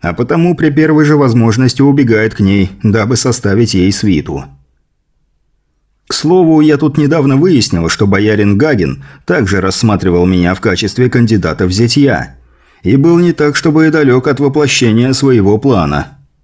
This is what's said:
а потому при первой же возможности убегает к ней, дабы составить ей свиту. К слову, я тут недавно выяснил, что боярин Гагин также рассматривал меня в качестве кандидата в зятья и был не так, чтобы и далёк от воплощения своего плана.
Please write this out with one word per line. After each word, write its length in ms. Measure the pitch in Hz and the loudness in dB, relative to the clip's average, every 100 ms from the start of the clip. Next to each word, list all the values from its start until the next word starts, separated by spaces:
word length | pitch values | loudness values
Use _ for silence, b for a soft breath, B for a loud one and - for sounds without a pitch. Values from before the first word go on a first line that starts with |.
а 120 | 85 | -8
потому 400 | 87 123 170 175 | -6 -4 0 0
при 160 | 170 160 | 0 -2
первой 360 | 147 160 151 151 | 0 2 2 2
же 100 | 151 | 2
возможности 640 | 135 117 113 110 131 - | 2 2 2 2 0 2
убегает 540 | 139 143 123 110 110 - | 2 2 2 0 -2 -2
к 60 | |
ней, 300 | 98 101 92 - | 0 0 -2 -2
дабы 320 | 110 110 104 123 | -2 0 -2 -2
составить 580 | 131 117 101 98 113 | -2 -2 -2 0 0
ей 180 | 95 90 | 0 0
свиту. 500 | 101 107 82 71 69 67 - _ _ _ _ _ _ _ _ _ _ _ _ _ _ - | 0 0 -2 -4 -8 -12 -20 _ _ _ _ _ _ _ _ _ _ _ _ _ _ -10
К 60 | |
слову, 460 | - 151 185 165 156 | -4 0 2 4 4
я 180 | 151 143 | 2 2
тут 200 | 156 143 | 0 0
недавно 400 | 147 160 143 139 | 0 0 0 2
выяснил, 500 | 180 147 - 85 82 | 2 2 0 -2 -2
что 180 | - 104 | -2 0
боярин 520 | 98 107 107 101 98 | 0 0 0 0 0
Гагин 460 | 156 123 78 69 B B - | 0 0 -2 -6 B B -4
также 360 | 175 104 98 | -2 -2 -2
рассматривал 640 | 95 - 110 101 92 87 90 | -2 -2 0 0 0 0 2
меня 280 | 92 87 | 0 0
в 60 | 92 | -2
качестве 500 | 110 90 104 - 123 | -4 -4 -4 -2 0
кандидата 560 | 123 117 107 82 78 92 | 0 0 0 -2 -2 -2
в 60 | |
зятья 640 | 92 117 143 139 85 - - b b b b | 0 0 0 0 0 -6 -14 b b b b
и 140 | 90 135 | -2 2
был 200 | 160 170 | 2 2
не 140 | 175 | 2
так, 240 | 165 147 143 | 0 -2 -2
чтобы 320 | 165 151 160 | 0 2 2
и 40 | |
далёк 360 | 156 139 127 135 | 2 2 2 0
от 140 | 135 | -2
воплощения 720 | 143 147 147 - 120 110 127 | -2 0 -2 0 0 2 0
своего 440 | 127 139 120 98 107 | 0 0 2 2 0
плана. 600 | 139 107 76 71 67 - _ _ | 0 0 0 -4 -8 -14 _ _